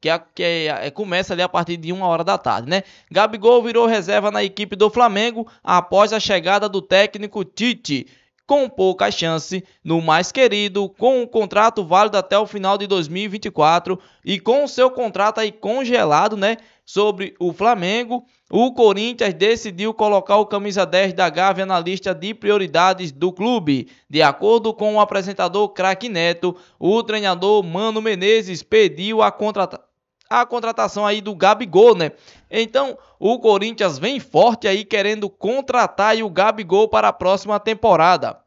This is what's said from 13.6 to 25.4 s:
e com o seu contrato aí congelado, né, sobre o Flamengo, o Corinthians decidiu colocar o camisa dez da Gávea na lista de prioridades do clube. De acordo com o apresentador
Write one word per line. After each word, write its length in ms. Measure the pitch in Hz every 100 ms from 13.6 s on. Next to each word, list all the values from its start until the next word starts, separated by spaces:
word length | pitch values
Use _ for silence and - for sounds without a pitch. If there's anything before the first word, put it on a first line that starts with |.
| 151 170 175 185 _ _ -
e 120 | 190
com 280 | 202 262 285
o 20 |
seu 240 | 277 254
contrato 480 | 254 233 185 202 220
aí 100 | 220
congelado, 840 | 214 196 240 254 - 170 147 202 208
né, 220 | 196 220 _ _ _
sobre 480 | - 208 185 196 -
o 140 | 175
Flamengo, 720 | 160 214 233 175 220 240 247 _ _ _
o 220 | 190 247
Corinthians 600 | 254 226 196 226 240 214
decidiu 600 | 165 202 226 226 175 208
colocar 420 | 220 214 202 190 202
o 100 | 208
camisa 400 | 208 202 196 175
dez 280 | 180 190
da 160 | 180 180
Gávea 360 | 156 190 185 190
na 140 | 185
lista 340 | 170 185 196
de 200 | 170 185
prioridades 800 | 220 202 208 190 151 180 185 180
do 180 | 135 170
clube. 560 | 180 214 240 156 135 110 _ _
De 120 | 147
acordo 520 | 151 139 196 226 220
com 220 | 220 214 214
o 40 |
apresentador 680 | 208 202 190 196